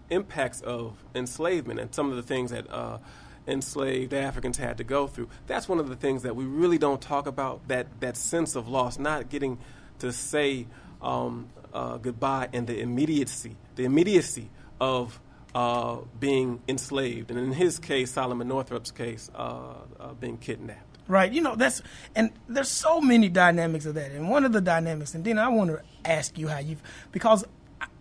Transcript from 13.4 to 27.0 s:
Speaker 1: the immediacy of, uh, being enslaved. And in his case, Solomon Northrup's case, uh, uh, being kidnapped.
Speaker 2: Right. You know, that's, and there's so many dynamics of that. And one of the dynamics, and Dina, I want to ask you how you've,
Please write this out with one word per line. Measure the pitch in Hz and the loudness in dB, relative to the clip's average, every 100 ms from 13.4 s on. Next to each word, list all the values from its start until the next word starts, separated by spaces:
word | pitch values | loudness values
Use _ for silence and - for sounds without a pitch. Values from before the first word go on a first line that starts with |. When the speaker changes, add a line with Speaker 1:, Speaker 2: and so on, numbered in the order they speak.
| 117 107 - - | -10 -16 -14 -4
Speaker 1:
the | 127 | 2
immediacy | 143 180 190 147 - 107 - - - | 4 6 6 4 -2 -10 -16 -18 -2
of, | 131 127 120 - - - - 127 | 0 2 -2 -8 -20 -20 -6 0
uh, | 120 120 117 117 120 110 | 2 2 -2 -4 -10 -4
being | 139 135 127 120 - | 2 2 2 -2 -4
enslaved. | 131 - 139 131 120 117 | -4 -2 -2 -2 -4 -6
And | 120 | -4
in | 131 | -2
his | 135 180 - | 2 2 2
case, | - 139 127 | 0 0 0
Solomon | - 131 123 120 | -2 -2 -2 -2
Northrup's | 131 127 120 117 | -2 -2 -6 -8
case, | - 117 110 - | -8 -8 -8 -12
uh, | 123 120 123 127 123 - - | -8 -8 -8 -12 -16 -18 -16
uh, | 131 120 | -16 -10
being | 120 117 | -10 -8
kidnapped. | - 101 - 101 - - - | -8 -8 -10 -16 -20 -16 2
Speaker 2:
Right. | 190 190 | 4 6
You | 262 | 4
know, | 311 220 | 0 4
that's, | 254 - - - - - | 2 2 -6 -16 -4 2
and | 220 - - | 2 0 -4
there's | 240 269 | -2 0
so | - 311 330 | 2 4 6
many | 277 240 208 | 8 8 8
dynamics | 175 180 170 165 160 151 | 8 8 6 2 0 -4
of | 151 | -6
that. | 139 | -6
And | 143 165 | -4 2
one | 277 | 4
of | 269 | 4
the | 220 | 4
dynamics, | 180 165 165 156 147 165 | 4 2 2 -2 -4 -4
and | |
Dina, | 185 220 | 0 2
I | 233 | 4
want | 226 185 | 4 4
to | 156 - - | 0 -6 -8
ask | 160 160 139 - | 0 0 0 -4
you | 156 | -4
how | 151 | -4
you've, | 147 156 - - | -6 -8 -10 -18